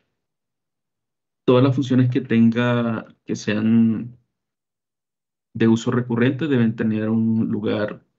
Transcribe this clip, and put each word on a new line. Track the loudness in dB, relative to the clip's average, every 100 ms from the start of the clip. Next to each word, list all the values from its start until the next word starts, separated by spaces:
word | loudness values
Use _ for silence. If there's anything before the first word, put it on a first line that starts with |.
| _ _ _ _ _ _ _ _ _ _ _ _ _ _
todas | 2 4
las | 4
funciones | 0 0 2 2
que | 0
tenga, | 0 2 4 2 0 0 -2 -6 -10 _ -10
que | -8
sean | -4 -2 2 4 2 0 -6 -16 _ _ _ _ _ _ _ _ _ _ _ _ _
de | -2 2
uso | 2 0
recurrente, | -4 -2 0 0 0 -2
deben | 0 0 0
tener | -2 -2 -2
un | 0 0 0 -2
lugar | -4 -4 -4 -4 -8 _